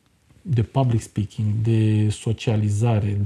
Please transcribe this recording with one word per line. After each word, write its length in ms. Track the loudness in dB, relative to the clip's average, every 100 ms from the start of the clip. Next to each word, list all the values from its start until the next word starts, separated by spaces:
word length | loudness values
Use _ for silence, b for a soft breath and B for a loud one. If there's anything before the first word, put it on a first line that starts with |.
| _ _ _ _
de 200 | -4 -2
public 400 | 0 0 0 0
speaking, 460 | -2 -6 -6 -4 -2 0
de 460 | 0 2 2 2 0
socializare, 1080 | -2 -4 -4 -2 0 0 0 2 2 0 -2